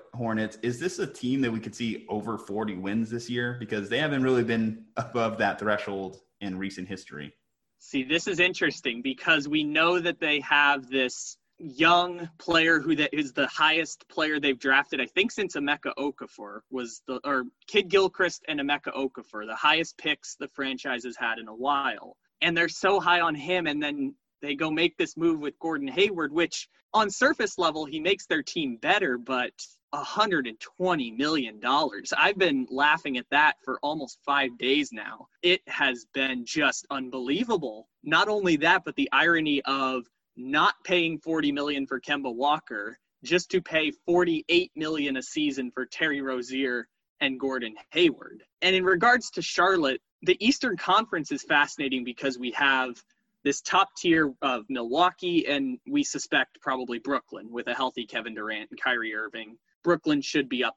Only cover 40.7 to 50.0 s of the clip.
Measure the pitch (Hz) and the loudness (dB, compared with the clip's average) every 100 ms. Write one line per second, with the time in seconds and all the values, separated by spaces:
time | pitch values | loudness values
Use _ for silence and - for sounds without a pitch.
40.7 | - - 180 165 156 165 160 147 143 147 | 2 0 0 2 -2 -4 0 0 0 -2
41.7 | 143 135 131 - 143 135 117 143 156 - | -2 -4 -6 -4 -4 -4 -2 0 0 -2
42.7 | 110 104 123 _ _ 127 175 - 185 - | -10 -10 -12 _ _ 0 0 2 -4 0
43.7 | 160 156 147 - 175 175 156 - 175 180 | -2 -2 -6 0 2 4 0 2 2 2
44.7 | - 156 156 143 131 127 156 151 135 127 | -6 -4 -2 -2 -4 -4 -2 0 0 -6
45.7 | 131 127 - 160 143 135 127 123 131 135 | -6 -8 -2 -2 0 -2 -4 -4 -2 -2
46.7 | 123 117 _ _ - 139 127 135 131 117 | -2 -6 _ _ -4 -4 -2 -4 -2 -6
47.7 | 107 - 160 175 - - - _ - 180 | -10 -6 2 2 2 -12 -20 _ -2 2
48.7 | 190 185 180 233 247 - - 165 - 180 | 2 4 4 6 4 2 -6 -4 2 4
49.7 | 185 139 131 | 4 2 0